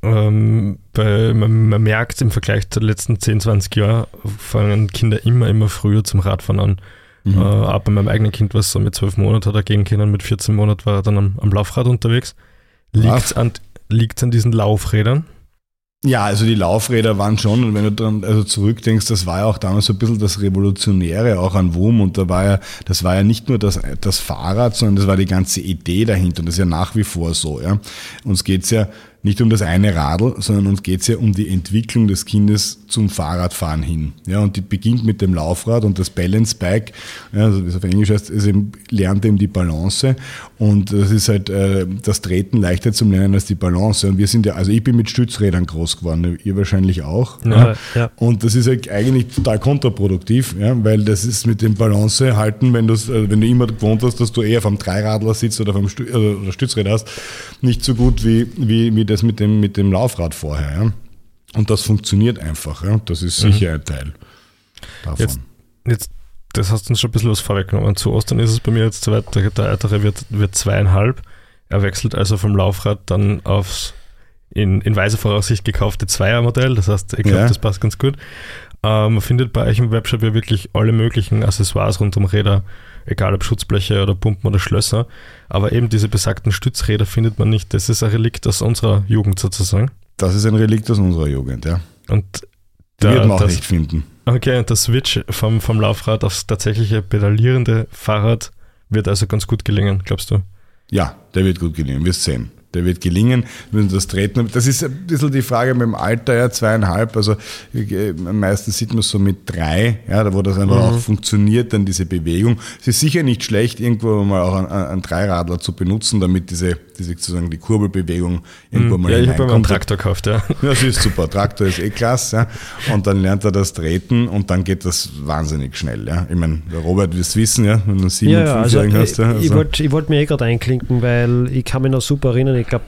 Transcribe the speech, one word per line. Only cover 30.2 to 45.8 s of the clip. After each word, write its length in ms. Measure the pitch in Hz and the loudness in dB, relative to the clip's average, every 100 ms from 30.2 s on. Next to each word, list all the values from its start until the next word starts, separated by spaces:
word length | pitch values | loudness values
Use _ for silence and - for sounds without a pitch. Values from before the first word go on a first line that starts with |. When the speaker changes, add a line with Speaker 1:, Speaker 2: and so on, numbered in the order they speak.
| 117 - | 0 -2
Speaker 2:
sondern 300 | 101 104 98 | -2 2 2
uns 160 | 98 | 0
geht's 240 | - 92 - | -2 -4 0
ja 100 | 117 | 0
um 160 | 110 | 2
die 160 | 95 107 | 0 0
Entwicklung 580 | 95 82 104 110 123 110 | -2 -2 -4 0 0 2
des 180 | 95 - | 0 -2
Kindes 600 | 107 104 104 - - - | 2 2 2 -2 -8 -8
zum 240 | - 104 | -2 -2
Fahrradfahren 720 | - 78 87 90 - 85 78 | -2 -4 -2 -4 -4 -4 -4
hin. 320 | 76 82 76 - - | -2 -4 -4 -8 -4
Ja, 100 | 95 | 0
und 140 | 104 98 | 0 -2
die 60 | |
beginnt 420 | 92 98 110 120 | -4 -2 0 0
mit 160 | 113 101 | 0 0
dem 140 | 98 | 0
Laufrad 500 | 87 78 90 - 117 | 0 -2 -4 0 0
und 140 | 107 92 | 2 0
das 140 | 90 | -2
Balance 440 | - 90 104 110 - | -2 0 2 0 -2
Bike, 360 | 90 104 107 - - - - | -2 -2 -4 -16 -18 -18 -8
ja, 120 | 104 107 | 0 2
also 200 | 98 87 | 2 0
wie 40 | |
es 60 | 90 | -2
auf 80 | |
Englisch 280 | 90 95 101 | 0 2 2
heißt, 180 | 107 - | 0 0
ist 160 | 107 104 | -2 2
eben, 280 | 98 104 - - | 2 0 -8 -6
lernt 340 | 110 95 101 110 | -2 0 2 2
eben 140 | 104 | 2
die 80 | 101 | 2
Balance, 680 | 98 87 78 90 - 131 131 - - - _ | 0 -2 -2 -4 -2 0 -2 -4 -18 -20 _
und 340 | 107 101 95 | 4 4 2
das 160 | 101 98 | 0 2
ist 180 | 107 98 | 2 2
halt, 220 | 104 101 | 0 0
äh, 380 | 98 98 98 90 98 | -2 0 0 -2 -4
das 180 | 110 101 | -2 -2
Treten 360 | 95 92 98 117 | 0 -2 0 0
leichter 360 | 92 92 120 | 2 0 -2
zum 180 | 104 110 | 0 2
Lernen 220 | 95 98 | 4 4
als 120 | 98 - | 2 0
die 100 | 98 | -2
Balance. 520 | 90 87 104 107 98 | 0 0 0 0 0
Und 120 | 95 | 2
wir 80 | 101 | 2
sind 180 | 117 104 | 2 2
ja, 80 | |
also 180 | - 98 | 0 0
ich 120 | 110 | 2
bin 120 | 110 120 | 2 2
mit 140 | 110 | 2
Stützrädern 560 | - 120 - 104 90 90 | 0 -2 0 0 2 -2
groß 320 | 80 | -4